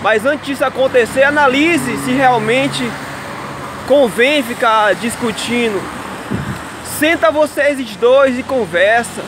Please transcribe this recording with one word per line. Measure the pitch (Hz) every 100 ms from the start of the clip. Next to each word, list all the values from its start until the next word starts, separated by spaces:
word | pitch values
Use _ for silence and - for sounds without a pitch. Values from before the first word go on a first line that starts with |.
Mas | 196 220 240
antes | 294 -
disso | 269 269
acontecer, | 240 262 262 220 262
analise | 277 294 277 262 320 330 247 208
se | 233
realmente | 254 262 247 214 254 269 - 247 - - - - - - - - - -
convém | 285 254 180 247 294
ficar | 233 247 240 220 214 185
discutindo. | 233 - 240 202 - 240 233 196 - - - - - - - - - - - -
Senta | 302 330 330
vocês | 302 302 - 285 277
os | 240 196
dois | 233 262 277 247
e |
conversa. | 254 262 196 170 190 233 226 -